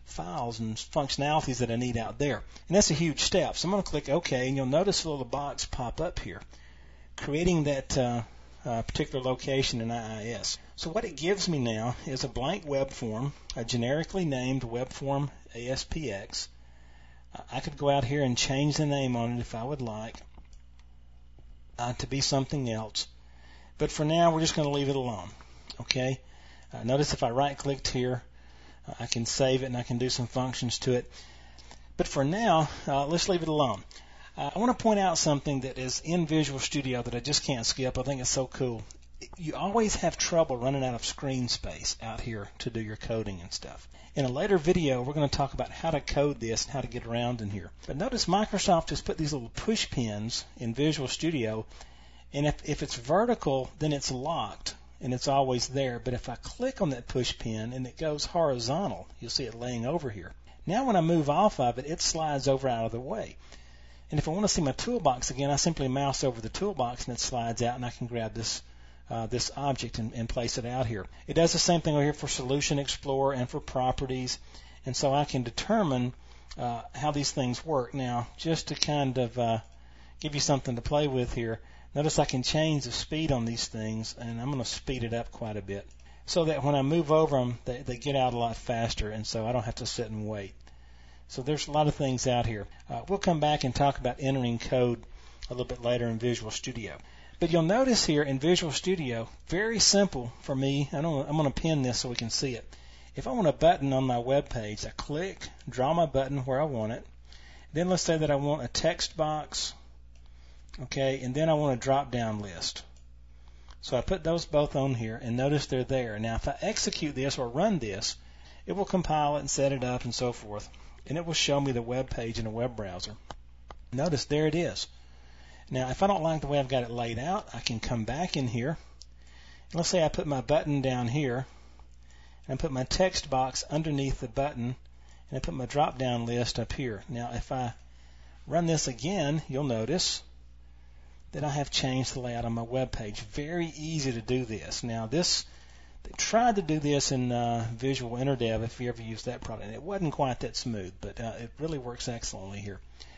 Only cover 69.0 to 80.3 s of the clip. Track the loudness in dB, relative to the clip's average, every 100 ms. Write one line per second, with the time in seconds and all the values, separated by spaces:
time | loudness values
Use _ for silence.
69 | -8 -4 -2 0 -2 -2 0 0 -2 -4
70 | -4 -2 -2 0 0 -2 -2 0 0 -2
71 | -6 -10 -2 4 6 6 6 6 6 4
72 | 4 2 -2 -2 2 2 2 0 0 -4
73 | 0 2 4 2 -2 -4 -4 0 2 2
74 | 0 -2 -2 -4 -8 -18 -18 -10 -6 2
75 | 4 4 4 0 -2 -4 2 4 4 2
76 | 0 -4 -16 -18 -14 -6 -4 -4 -8 -2
77 | 0 0 0 0 0 0 0 0 0 -2
78 | -2 -2 -4 -4 0 0 0 -2 0 2
79 | 2 2 0 0 0 0 -4 -18 -20 -20
80 | -20 -10 -6